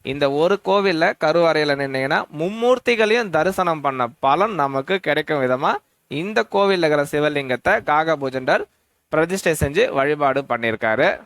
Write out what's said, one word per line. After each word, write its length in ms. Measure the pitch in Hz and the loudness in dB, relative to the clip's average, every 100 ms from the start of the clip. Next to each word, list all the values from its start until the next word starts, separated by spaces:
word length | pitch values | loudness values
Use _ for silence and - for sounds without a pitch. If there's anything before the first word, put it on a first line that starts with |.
இந்த 300 | - 139 143 | -8 -2 0
ஒரு 280 | 143 170 196 175 | 2 2 0 0
கோவில்ல 480 | 196 196 160 175 - | 0 2 0 0 0
கருவறையில 520 | 160 165 165 156 151 143 | 0 2 2 2 0 0
நின்னீங்கன்னா, 420 | 139 135 135 175 - 151 | -2 -2 -2 -2 -4 -6
மும்மூர்த்திகளையும் 880 | 170 220 240 254 247 226 214 233 214 | -6 -2 0 2 2 0 2 2 0
தரிசனம் 520 | 156 170 190 180 156 | 0 0 0 -2 0
பண்ண 260 | 139 131 120 - | -2 -2 -4 0
பலன் 360 | 135 156 214 180 | 2 2 2 0
நமக்கு 420 | 139 135 135 190 | -2 -2 -2 -4
கிடைக்கும் 440 | 151 147 151 151 | 0 -2 -2 -2
விதமா 320 | 127 127 160 240 _ _ _ | 0 0 0 -2 _ _ _
இந்த 380 | 143 190 220 220 | -8 -4 -4 -2
கோவில்ல 400 | 202 196 190 160 | 0 2 2 2
இருக்கிற 140 | 151 143 | 0 0
சிவலிங்கத்தை 640 | 147 147 147 135 123 175 214 196 | 0 0 -2 -4 -2 0 0 2
காகபுஜண்டர் 760 | 147 160 151 135 131 127 185 415 _ _ _ _ | 0 2 -2 -2 -4 0 -2 -2 _ _ _ _
பிரதிஷ்டை 460 | 151 165 190 180 156 | 0 0 0 -2 0
செஞ்சு 300 | 143 160 247 | 0 0 0
வழிபாடு 520 | 139 139 147 143 131 135 | 0 0 2 0 0 -2
பண்ணியிருக்காரு. 720 | 120 117 107 113 110 170 - | -2 -2 0 0 2 0 0